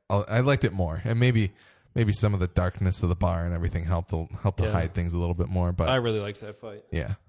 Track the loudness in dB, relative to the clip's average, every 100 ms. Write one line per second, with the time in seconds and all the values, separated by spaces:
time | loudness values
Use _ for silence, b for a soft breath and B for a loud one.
0 | -2 -2 0 2 2 2 2 0 -2 -2
1 | -2 2 4 4 2 b b b b 0
2 | 2 4 2 2 0 2 0 0 0 2
3 | 0 2 0 0 -2 -2 -2 -2 0 -2
4 | 0 -4 -6 -4 -2 0 0 0 0 -2
5 | -2 -2 -2 -2 -2 0 0 0 2 2
6 | 0 -2 -4 -10 -14 -14 -14 -16 -6 -4
7 | -4 -6